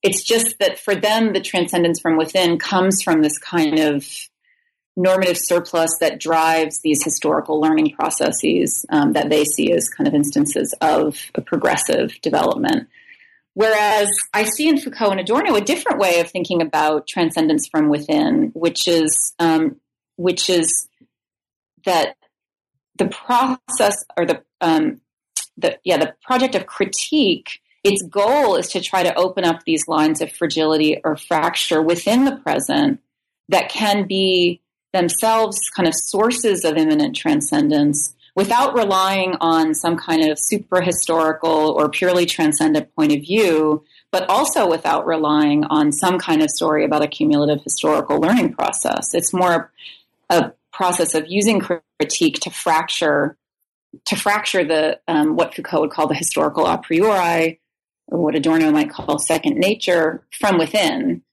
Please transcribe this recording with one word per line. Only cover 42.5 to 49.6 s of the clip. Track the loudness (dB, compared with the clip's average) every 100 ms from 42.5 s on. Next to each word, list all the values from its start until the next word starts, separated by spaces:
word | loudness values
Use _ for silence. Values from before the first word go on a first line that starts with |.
| 2 2 0 -2 -2
point | 0
of | 0
view, | 0 2 2 2 2 -2 _ _ _
but | -4 0
also | 0 2 0 0
without | 0 0 -2 0
relying | -2 2 2 4 2 2
on | 2 2
some | 2 0 0
kind | 0 2
of | 2
story | 0 0 0 2
about | 0
a | -2
cumulative | 0 0 2 2 -2
historical | -4 -4 0 0 0 0
learning | 2 2 0
process. | -2 -4 -2 -4 -4 -2 -2
It's | -2
more | 0 2 0